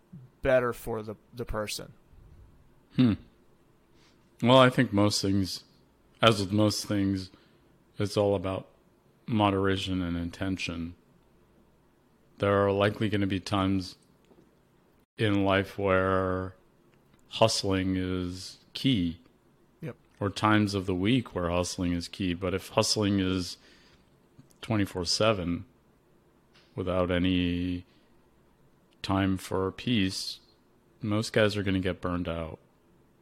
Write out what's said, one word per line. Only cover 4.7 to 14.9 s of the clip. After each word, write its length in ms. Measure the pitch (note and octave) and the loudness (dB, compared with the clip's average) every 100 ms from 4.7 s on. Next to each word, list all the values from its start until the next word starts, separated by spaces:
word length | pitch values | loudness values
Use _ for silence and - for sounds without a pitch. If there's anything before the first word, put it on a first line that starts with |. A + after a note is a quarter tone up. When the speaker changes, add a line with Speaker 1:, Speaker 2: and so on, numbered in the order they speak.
Speaker 2:
think 220 | C3+ A2+ | 4 2
most 280 | G2+ G#2 - | 4 2 2
things, 420 | G2 G2 F#2 - - _ _ _ _ _ | 0 0 0 -6 -16 _ _ _ _ _
as 180 | A2+ G2+ | 4 4
with 120 | F#2 | 0
most 340 | G#2 G#2 - - | 2 2 0 -4
things, 440 | G2+ G2 G2 F#2+ - _ _ _ _ _ - | -2 0 -2 -6 -18 _ _ _ _ _ -6
it's 180 | G2+ G#2+ | -2 2
all 180 | G2+ | 2
about 320 | G2 F#2+ F#2+ - _ _ _ _ _ - | 2 -2 -6 -8 _ _ _ _ _ -4
moderation 760 | G#2+ G2+ F#2+ G2 F#2+ F#2+ F#2 | 2 2 4 2 0 -2 -4
and 140 | F2 E2+ | -2 -4
intention. 800 | E2+ - F#2+ F#2 - E2+ E2+ F2 _ _ _ _ _ _ _ _ _ _ _ _ _ - | -6 -6 -6 -4 -6 -8 -10 -12 _ _ _ _ _ _ _ _ _ _ _ _ _ -2
There 260 | G2+ G2+ | 2 2
are 80 | G2+ | 2
likely 360 | G2 G2+ G#2+ G#2+ | 2 0 0 -2
gonna 180 | G2+ G2 | 0 0
be 140 | F#2+ | -2
times 560 | - G2+ F#2+ F#2+ F2+ - _ _ _ - _ _ _ _ _ | -2 0 2 0 -4 -14 _ _ _ -20 _ _ _ _ _